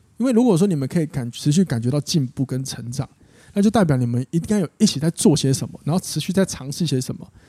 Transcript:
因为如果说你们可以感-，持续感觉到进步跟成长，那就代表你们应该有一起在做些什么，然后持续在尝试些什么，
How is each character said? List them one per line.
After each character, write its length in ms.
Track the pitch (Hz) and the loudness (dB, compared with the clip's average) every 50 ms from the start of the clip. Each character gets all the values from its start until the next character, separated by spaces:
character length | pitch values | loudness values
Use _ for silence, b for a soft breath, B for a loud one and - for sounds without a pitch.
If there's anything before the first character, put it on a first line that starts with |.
| _ _ _ | _ _ _
因 80 | - 226 | -4 -2
为 60 | 262 | 2
如 140 | 247 214 247 | 2 4 4
果 120 | 247 196 | 4 4
说 80 | 151 185 | 4 4
你 120 | 208 180 | 2 2
们 100 | 147 135 | 0 -2
可 160 | 131 - 175 160 | -2 -2 -2 -2
以 40 | |
感-， 220 | 147 - 139 123 120 117 | -2 -4 -6 -8 -8 -8
持 180 | - - 147 | -4 0 2
续 140 | 147 175 190 | 4 4 2
感 180 | - 143 117 113 | 2 0 -2 -2
觉 80 | 123 | 0
到 100 | 143 147 | -2 -2
进 240 | 147 - - 170 135 | -2 0 0 0 0
步 220 | 123 - - 135 | -2 -2 -4 -4
跟 180 | 127 131 127 135 | -4 -4 -6 -6
成 240 | 131 - - 117 117 120 | -8 -10 -12 -10 -10 -8
长， 140 | - 127 - _ _ b b b b b b b | -8 -8 -10 _ _ b b b b b b b
那 80 | 202 | 0
就 80 | 196 220 | 0 2
代 160 | 208 233 196 | 4 4 4
表 120 | 160 143 | 4 2
你 100 | 127 123 | 2 2
们 180 | 120 120 120 131 - | 0 0 -2 -2 -2
应 100 | - 165 | -4 -4
该 200 | 160 - 214 208 | -2 0 0 0
有 80 | 180 - _ - | 0 -2 _ 2
一 80 | 220 | 2
起 140 | 202 - 139 | 2 2 2
在 100 | 139 165 | -2 -2
做 260 | - - - 214 147 | -2 2 4 4 4
些 160 | - - 135 135 | 4 2 0 0
什 160 | - - 92 | 0 -2 -8
么， 100 | - - - | -10 -8 -4
然 100 | 139 156 | -2 -2
后 80 | 185 | -2
持 200 | - - - 156 | -2 -4 -6 -6
续 120 | - - 180 | -6 -2 0
在 120 | 185 190 | 0 0
尝 260 | 175 - - - 135 | 0 -2 -10 -10 -10
试 160 | 143 - 180 | -6 -4 -4
些 140 | 151 143 131 | -2 -2 -4
什 120 | 127 - - | -4 -6 -10
么， 160 | - - - b b b | -12 -14 -20 b b b